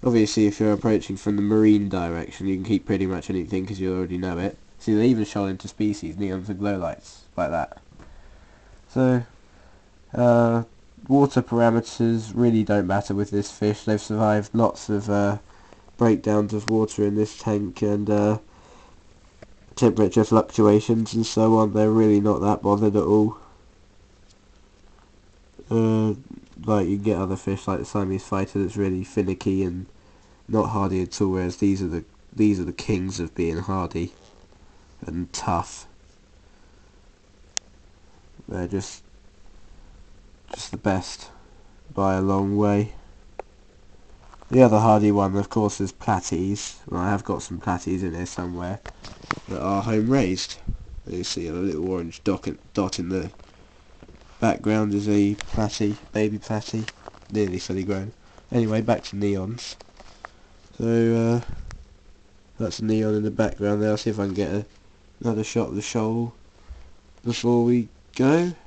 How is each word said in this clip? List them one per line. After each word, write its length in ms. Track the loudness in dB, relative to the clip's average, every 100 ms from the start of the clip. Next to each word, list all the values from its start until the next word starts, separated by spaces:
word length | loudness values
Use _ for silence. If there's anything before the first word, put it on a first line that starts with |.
Obviously, 460 | 4 4 4 4 2
if 100 | 4
you're 140 | 0
approaching 440 | 2 2 0 0 -6
from 200 | -2 0
the 60 |
marine 460 | 2 6 6 6 4
direction, 600 | -2 -4 -4 -8 -8 -4
you 80 | -4
can 80 |
keep 200 | 0 -2
pretty 220 | 0 -2 0
much 240 | -4 -4
anything 340 | -4 -2 -4
'cause 140 | -4 -4
you 160 | -4
already 240 | -2 -4 -4
know 200 | -4 -4
it. 180 | -6 -8 -20 -12
See, 160 | 0
they 120 | 2 4
even 180 | 2
shoal 220 | 0 -4 -4
into 220 | -6 -10
species, 480 | -4 -2 -2 -8 -6
neons 340 | -6 -6 -6
and 80 | -6
glow 180 | -4 -2
lights, 440 | -4 -8 -16 -20 -16
like 160 | -6 -4
that. 300 | -2 -6 -10 -20 -20 -20 -20 -20 -20 -20 -20 -20 -20 -8
So, 300 | 2 4 2 -2 -16 -20 -20 -20 -20 _ -20 -12
uh, 500 | 2 4 6 4 2 -2 -12 -20 -20 2
water 340 | 4 4 2
parameters 920 | 0 4 4 4 0 -2 0 0 -2
really 280 | 2 4 4
don't 240 | 2 2 2
matter 280 | -2 -2
with 160 | -2 0
this 200 | -2 -4
fish. 340 | -2 -2 0
They've 160 | 0 -2
survived 500 | -2 0 2 2 0
lots 360 | 2 2 0 -4
of, 200 | -4 0
uh, 300 | 0 0 -2 -8 -20 -20 -20 -20 0
breakdowns 560 | 2 4 2 0 0
of 160 | -4 -2
water 380 | 0 0 0 0
in 80 |
this 240 | 2 -2 -2
tank 420 | -2 -2 -2 -4
and, 300 | -2 0 0
uh, 280 | 2 2 0 -4 -20 -20 -20 -20 -20 -20 -20 -20 -20 -20 -20 -20 2
temperature 480 | 2 4 2 4
fluctuations 920 | 4 4 2 4 6 6 4 0 0
and 100 | -2
so 320 | -2 2 4 6
on. 160 | 4
They're 180 | 2 4
really 300 | 6 6 6
not 200 | 4 2
that 200 | 0 0
bothered 340 | 2 2 2 2
at 60 |
all. 360 | 4 4 4 -2 -18 -20 _ _ _ -20 -20 _ _ _ _ _ _ _ -20 -20 _ -20 _ _ _ _ -4
Uh, 440 | 0 2 2 2 -2 -8 -20 -20 -12
like, 240 | 0 0 2
you 80 | 0
get 220 | 0 0
other 180 | -2 -4
fish 300 | -4 -4 -4
like 120 | -6
the 40 |
Siamese 400 | -4 -4 -2 -4
fighter 360 | -4 -4 -4 -2
that's 160 | -4 -2
really 260 | -2 -2
finicky 580 | -4 -2 -2 -2 -2 0
and 240 | -2 -4 -12 -18 -20 -20 -20 -20 -4
not 220 | 0 0
hardy 320 | 0 0 0
at 180 | -4 -2
all, 120 | 0
whereas 240 | 0 -2 0
these 260 | 0 2
are 60 | -2
the, 160 | -6 -10 -20 -20
these 280 | 2 2 2
are 40 |
the 80 | -2
kings 460 | -6 -4 -2 -2 -6
of 160 | -8
being 240 | -4 -2 -2
hardy 540 | -4 -4 -4 -6 -8 -10 -20 -20 -20 -20 -20 -20 -20 -16
and 280 | -10 -8 -8
tough. 540 | -8 -4 -4 -4 -12 -20 -20 -20 _ _ -20 -20 -20 -20 -20 -20 -20 -20 _ _ _ -12 -12 -12 -20 -20 -20 -20 -20 -20 -20 -14
They're 200 | -8 -6
just, 340 | -6 -8 -14 -20 -20 -20 -20 -20 -20 -20 -20 -20 -20 -20 -20 -20 -20 -18
just 160 | -14 -12
the 60 | -6
best 540 | -2 -2 -4 -14 -18 -20 -20 -20 -20 -20 -12
by 220 | -2 0
a 60 | 2
long 360 | 0 0 0 2
way. 360 | 2 2 -2 -6 -20 -20 -20 -20 -20 _ -20 -20 -20 -20 -20 -20 -20 -20 0
The 140 | 6
other 160 | 8 8
hardy 320 | 6 6 6
one, 260 | 4 2 0
of 140 | -2
course, 300 | 0 0 -2
is 120 | -6
platies. 840 | -6 -2 -2 -2 -4 -2 -4 -8 -14 -8
Well, 140 | -4
I 100 | -2
have 140 | -2
got 180 | -4 -6
some 180 | -6 -10
platies 440 | -4 -4 -4 -4
in 100 | -4
here 120 | -6 -8
somewhere 520 | -8 -8 -6 -8 -8 -12 -20 -20 -20 -10 -10 -6
that 120 | -6
are 220 | -2 -2
home 260 | 0 0 2
raised. 500 | 2 2 -2 -6 -10 -8 -8 -10 -16 -10
You 160 | -8
see 240 | -6 -6 -6
a 40 |
little 380 | -4 -4 -4 -4
orange 320 | -4 -6 -8
dot 240 | -4 -4 -4
in, 120 | -10 -8
dot 280 | -4 -4 -4
in 80 | -4
the 240 | -4 -6 -12 -20 -20 -20 -20 -20 -20 -20 -20 -20 -4
background 560 | -2 0 0 0 0
is 140 | -2 0
a 260 | 2 2
platy, 640 | 0 -4 -2 -2 -2 -4 -4 -6
baby 260 | -2 -2 -2
platy, 500 | -6 -6 -6 -8 -8 -12 -20 -20 -8
nearly 260 | -2 0 -2
fully 240 | -6 -6
grown. 300 | -2 -4 -6 -12 -20 -20 -4
Anyway, 300 | 0 0 0
back 200 | 0 -2
to 120 | -2 -4
neons. 580 | -2 -2 -4 -8 -12 -16 -20 -20 -20 -20 -20 _ -20 -20 -20 -6
So, 640 | 0 2 4 2 2 0
uh, 100 | -2 -10 -12 -14 -18 -20 -20 -20 _ -20 _ -8
that's 200 | -6 -4
a 60 |
neon 320 | -2 0 2 0
in 60 |
the 60 | -2
background 500 | -2 -2 0 -2 0
there. 80 | 0
I'll 60 | 0
see 140 | -2
if 100 | -4
I 60 | -4
can 80 |
get 180 | -2 -2
a, 140 | -4 -6 -16 -20 _ _ _
another 220 | -4 -2
shot 280 | -2 -2 -2
of 40 |
the 80 | -4
shoal 520 | -4 -4 -2 -2 -6 -8 -20 _ -20 -18 -18 -20 _ -12
before 400 | -6 -2 2 4
we 240 | 4 2 0 -8 -20
go. 380 | 0 4 4 2 -4